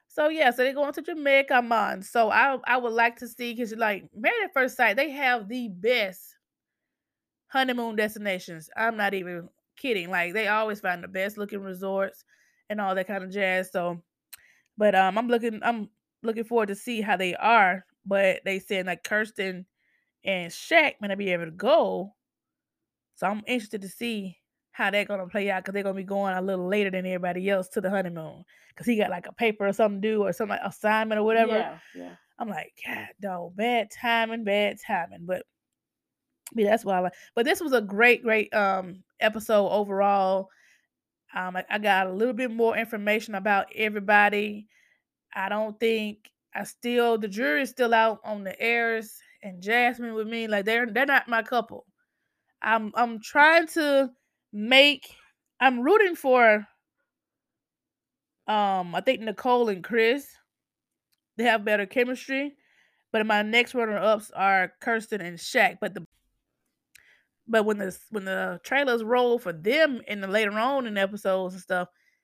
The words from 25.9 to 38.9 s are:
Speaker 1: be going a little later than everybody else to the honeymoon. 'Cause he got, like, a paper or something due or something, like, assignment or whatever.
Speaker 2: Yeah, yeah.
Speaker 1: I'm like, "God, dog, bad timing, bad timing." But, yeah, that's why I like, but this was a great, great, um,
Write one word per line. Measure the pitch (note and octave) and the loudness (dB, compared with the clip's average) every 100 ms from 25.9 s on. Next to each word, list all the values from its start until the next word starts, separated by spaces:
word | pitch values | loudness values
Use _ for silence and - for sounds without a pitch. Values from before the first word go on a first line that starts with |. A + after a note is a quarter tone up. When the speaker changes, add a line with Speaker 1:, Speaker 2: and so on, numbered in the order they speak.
| F#3+ | -4
Speaker 1:
be | |
going | F#3+ G3 G3 F#3 | -4 -2 -2 -2
a | |
little | F#3+ F#3 F3+ | -2 -4 -2
later | G#3 G3 | 0 0
than | F#3 F#3 | -2 -4
everybody | F3+ F3+ F3+ G3 | -4 -4 -2 0
else | F#3+ F#3 | 0 -2
to | A3 | -4
the | F#3 | -2
honeymoon. | G3 F3+ E3+ D#3 - - _ _ - | -2 -4 -6 -12 -16 -20 _ _ -8
'Cause | A#3 | -2
he | A3+ | 0
got, | F#3+ | 0
like, | F3+ - | -2 -8
a | |
paper | - A#3 G#3+ G3 | -2 0 2 0
or | |
something | G3 A3 G3 | 2 2 2
due | G#3+ A3 | -2 0
or | F#3+ | 0
something, | F3 G#3 G3+ | -2 -4 -4
like, | G3 | -6
assignment | - G#3+ A3 A3 G#3+ | -2 0 2 0 0
or | |
whatever. | G#3+ A3+ A3 A3 | 2 4 4 2
Speaker 2:
Yeah, | D#3+ - - | -2 -8 -18
yeah. | F3 F3 F3+ _ - | -18 -18 -18 _ -12
Speaker 1:
I'm | A3+ | -10
like, | D#3+ - - | -10 -12 -14
"God, | - - - - | -10 -10 -12 -10
dog, | G3 F3+ F3 F#3 | -8 -8 -8 -4
bad | A#3 A#3+ G#3 | 0 0 -2
timing, | - A#3+ A#3 A3+ A3+ | -4 0 0 0 -2
bad | G#3 G3+ G#3 G3 | 0 2 0 -2
timing." | - F#3+ F3+ F3 E3+ | -6 -4 -6 -10 -6
But, | F3+ - _ _ _ _ _ _ _ _ _ - A3+ | -6 -8 _ _ _ _ _ _ _ _ _ -8 0
yeah, | G3+ | 2
that's | G#3+ | 2
why | - F#3 | 0 0
I | |
like, | F3+ - - - | -2 -6 -8 -2
but | A#3+ | 0
this | E4+ | 0
was | D#4 | 2
a | B3+ | 0
great, | G3+ G3+ A#3+ A#3+ | 0 4 6 6
great, | A#3 A3 G#3 | 2 0 0
um, | A3 G3 F#3+ F#3 | 0 0 0 -4